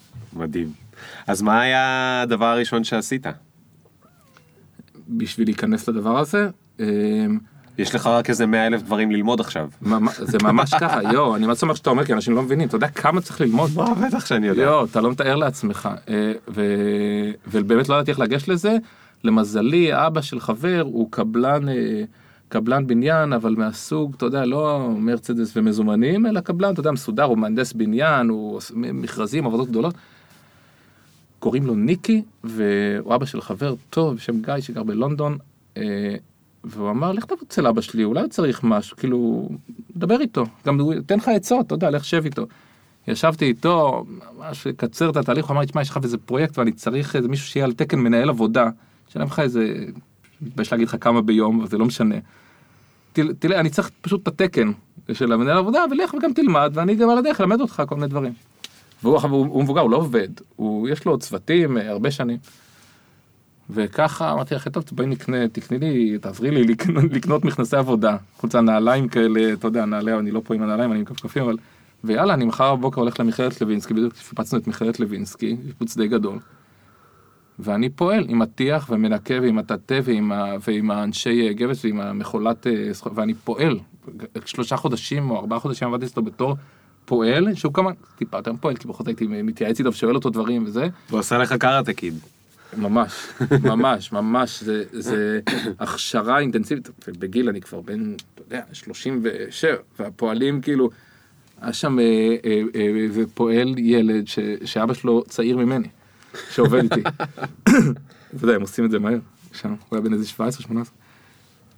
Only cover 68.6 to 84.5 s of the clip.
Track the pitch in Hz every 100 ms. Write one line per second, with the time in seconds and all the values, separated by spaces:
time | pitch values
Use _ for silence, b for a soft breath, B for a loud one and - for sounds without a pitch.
68.6 | 113 107 113 131 123 120 113 110 110 101
69.6 | 113 117 107 107 107 110 104 110 110 110
70.6 | 107 107 123 107 101 - 104 143 123 113
71.6 | b b b b 110 110 190 151 120 -
72.6 | 135 131 131 131 120 117 117 113 127 123
73.6 | 107 107 - 110 117 - - - 110 117
74.6 | 113 - 113 117 107 98 98 - 110 120
75.6 | 135 - 113 117 107 117 104 101 - b
76.6 | b b b b b b b b b -
77.6 | 104 104 127 - 175 214 - 117 113 -
78.6 | 131 151 - 110 107 104 - 127 123 110
79.6 | 107 101 - 135 123 107 104 101 101 101
80.6 | 113 107 107 104 104 110 127 120 113 104
81.6 | 120 135 113 104 101 101 104 110 110 117
82.6 | 123 110 104 98 - 107 107 107 - 117
83.6 | 160 110 - - - - 110 117 -